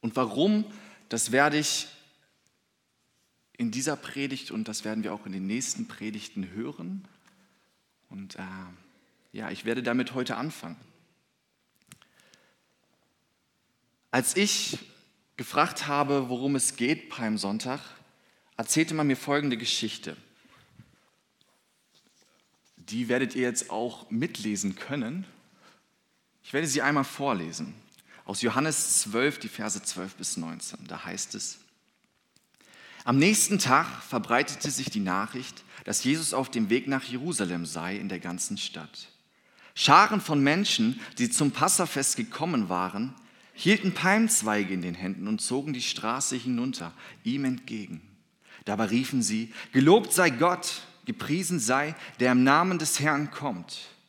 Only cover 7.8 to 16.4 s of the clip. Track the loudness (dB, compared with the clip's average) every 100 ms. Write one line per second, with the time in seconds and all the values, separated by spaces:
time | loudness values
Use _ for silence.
7.8 | _ _ _ -16 -14 -14 -14 -14 -16 -20
8.8 | _ _ _ _ _ -12 -10 -6 -4 -2
9.8 | 0 0 0 -4 -4 -4 -6 -8 -14 -14
10.8 | -20 _ _ _ _ _ _ _ _ _
11.8 | _ -20 _ _ _ _ _ _ _ _
12.8 | _ _ _ _ _ _ _ _ _ _
13.8 | _ _ _ 0 2 2 2 2 -2 -6
14.8 | -12 -20 _ _ _ -12 -2 2 2 0
15.8 | -2 0 2 2 0 -2